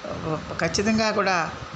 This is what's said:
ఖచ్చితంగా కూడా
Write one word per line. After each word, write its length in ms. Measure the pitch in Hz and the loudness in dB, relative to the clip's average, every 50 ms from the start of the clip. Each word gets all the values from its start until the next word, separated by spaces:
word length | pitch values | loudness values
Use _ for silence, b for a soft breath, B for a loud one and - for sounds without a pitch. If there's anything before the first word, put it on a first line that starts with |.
| - - - 156 165 160 156 151 151 - 151 147 | -8 -8 -6 -6 -4 -2 -2 -4 -4 -6 -4 -2
ఖచ్చితంగా 500 | 165 165 - - 202 220 220 220 220 214 | 0 0 2 2 2 2 4 4 4 2
కూడా 400 | 208 214 196 190 185 170 156 160 - - - - - | 2 2 4 4 4 2 2 0 -4 -8 -10 -10 -6